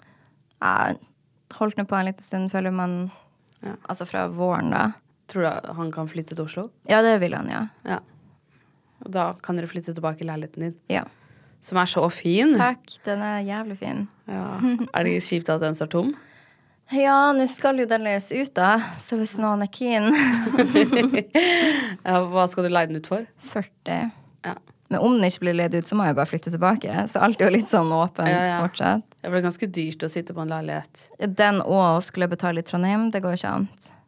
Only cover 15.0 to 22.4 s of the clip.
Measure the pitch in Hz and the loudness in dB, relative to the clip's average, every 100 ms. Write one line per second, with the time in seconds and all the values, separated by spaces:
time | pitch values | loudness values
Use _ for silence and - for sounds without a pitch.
15 | 175 180 - 175 165 160 156 156 156 175 | 0 0 -2 -4 -2 -2 -2 -4 -2 -2
16 | 240 294 - - _ _ _ _ _ 269 | -2 -4 -12 -20 _ _ _ _ _ 0
17 | 277 277 285 269 254 - 269 262 233 226 | 4 6 6 4 2 2 0 2 2 0
18 | 214 202 196 254 269 - 185 220 208 165 | 0 -2 -2 -4 -2 2 4 4 2 -6
19 | - 226 220 - 214 208 202 - 247 226 | -4 -2 -2 0 0 0 -2 -4 -2 2
20 | 208 302 262 240 - 269 - - - 247 | 4 4 4 2 2 2 4 6 6 4
21 | 254 254 - 311 359 349 320 285 240 185 | 4 2 2 2 4 4 4 2 -2 -6
22 | - 180 180 185 | 0 0 2 2